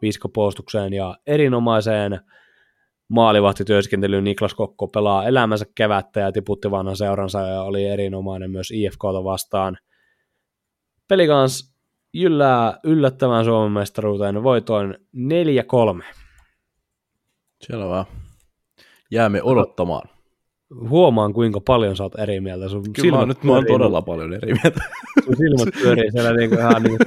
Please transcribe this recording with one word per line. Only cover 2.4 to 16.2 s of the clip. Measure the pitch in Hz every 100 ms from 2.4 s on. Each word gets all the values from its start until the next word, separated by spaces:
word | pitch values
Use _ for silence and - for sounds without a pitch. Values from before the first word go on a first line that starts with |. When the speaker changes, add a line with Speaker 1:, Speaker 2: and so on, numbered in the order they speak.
| _ _ _ _ _ _ -
Speaker 1:
maalivahtityöskentelyyn. | 117 113 104 101 95 98 101 98 98 98 98
Niklas | 98 98 104
Kokko | - 104 - 98
pelaa | 107 104 98
elämänsä | 107 131 113 107 104
kevättä | - 107 101 - 107
ja | 98
tiputti | 104 98 98 104
vanhan | 98 95 95
seuransa | 101 98 95 98
ja | 95 95
oli | 98 98
erinomainen | 98 101 98 95 95 95 92
myös | 95 90
I | 110 101
F |
K:ta | - 101 95
vastaan. | 95 95 - 101 95 92 _ _ _ _ _ _ _ _ _ _ _ _ -
Pelikans | 190 165 143 135 - - _ _ _ _
jyllää | 160 180 151 139 123 113 -
yllättävän | 160 160 135 131 131 117
Suomen | 113 113 107
mestaruuteen | 104 101 - 107 101 101 101
voitoin | 127 120 101 107 98 92 _
neljä | 127 131 165 160 131
kolme. | 113 127 110 87 - -